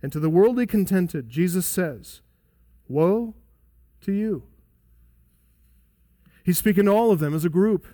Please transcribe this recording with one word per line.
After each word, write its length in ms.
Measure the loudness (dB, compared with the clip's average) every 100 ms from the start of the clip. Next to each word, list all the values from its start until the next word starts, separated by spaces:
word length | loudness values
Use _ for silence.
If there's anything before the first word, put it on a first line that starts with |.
And 80 | -8
to 100 | -4
the 100 | 0
worldly 360 | 4 4 2 0
contented, 600 | 0 0 0 -2 -6 -8
Jesus 380 | -2 -2 -2 -4
says, 560 | -4 -4 -6 -18 -20 _ _ _ _ _ _ _
"Woe 460 | 0 2 0 -4 -12 _ _ _ _ _ _
to 120 | -6
you." 320 | -4 -2 -6 -10 _ _ _ _ _ _ _ _ _ _ _ _ _ _ _ _ _ _ _
He's 120 | -2 0
speaking 300 | 2 2 4
to 60 |
all 180 | 4 4
of 80 | 2
them 160 | 0
as 100 | -2
a 60 | -2
group 360 | 0 2 0 -4